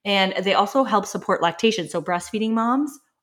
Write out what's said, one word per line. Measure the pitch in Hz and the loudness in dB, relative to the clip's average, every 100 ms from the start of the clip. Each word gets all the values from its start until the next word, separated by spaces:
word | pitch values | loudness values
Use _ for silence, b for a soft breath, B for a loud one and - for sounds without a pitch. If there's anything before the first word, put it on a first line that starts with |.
| 202 | -2
And | 196 190 190 | 2 2 0
they | 190 | 0
also | - - 269 | 2 2 2
help | 262 214 | 2 0
support | 196 180 - 190 | 0 -4 -2 0
lactation. | 170 165 226 220 156 | 0 2 2 2 -2
So | 175 | -6
breastfeeding | 156 175 - 214 220 | -2 -4 -4 -4 -2
moms, | 226 226 262 294 - _ _ | 0 2 0 -2 -6 _ _